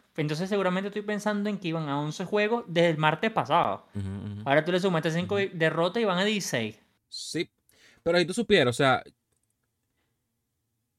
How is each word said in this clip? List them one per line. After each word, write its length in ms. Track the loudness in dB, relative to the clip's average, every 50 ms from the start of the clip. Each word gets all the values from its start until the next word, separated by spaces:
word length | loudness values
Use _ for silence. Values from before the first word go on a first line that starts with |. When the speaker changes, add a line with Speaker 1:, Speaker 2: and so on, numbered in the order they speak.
| _ _ _
Speaker 1:
entonces 320 | -4 -4 -2 -2 -4 -2 -2
seguramente 400 | 0 0 0 0 0 -2 -2 -4
estoy 140 | -6 -6
pensando 480 | -6 -4 -4 -2 -2 -2 -2 -2 -2 -4
en 80 | -4 -4
que 100 | -4 -4
iban 200 | -4 -2 -2 -2
a 120 | -2 -2
once 240 | -4 -4 -6 -6 -6
juegos 400 | -2 0 0 2 2 0 -2 -4 0
desde 220 | 2 4 4 4
el 80 | 4 4
martes 320 | 2 2 2 2 0 -2
pasado. 520 | 0 -2 0 2 2 2 2 2 -2 -4 -8 _ -10
Speaker 2:
Ujú, 120 | -8 -8 -6
ujú. 340 | -8 -8 -8 -10 -10 -6 -2
Speaker 1:
Ahora 200 | 2 2 2 2
tú 60 | 2
le 60 | 0 0
sumaste 300 | 0 0 0 0 0 0
cinco 240 | -2 -2 -2 -2 -2
Speaker 2:
Ujú. 140 | -2 -2 -2
Speaker 1:
derrotas 480 | -2 0 0 2 2 2 0 0 0 0
y 40 | 0
van 120 | 0 0 0
a 60 | 0
dieciséis. 560 | 0 0 -2 -2 -2 -4 -4 -4 -4 -8 _ _ _ _ _ _ _
Speaker 2:
Sí, 420 | -16 -14 -12 -8 -6 -6 -6 -8 _ _ _ _ _ _ _ _ _ _
pero 160 | -2 2 2 2
si 60 | 2
tú 80 | 2
supieras, 420 | 0 -2 2 4 4 4 6 4 4
o 20 |
sea, 260 | 4 4 4 4 2 -2 -8 -20 _ _ _ _ _ _ _ _ _ _ _ _ _ _ _ _ _ _ _ _ _ _ _ _ _ _ _ _ _ _ _ _ _ _ _ _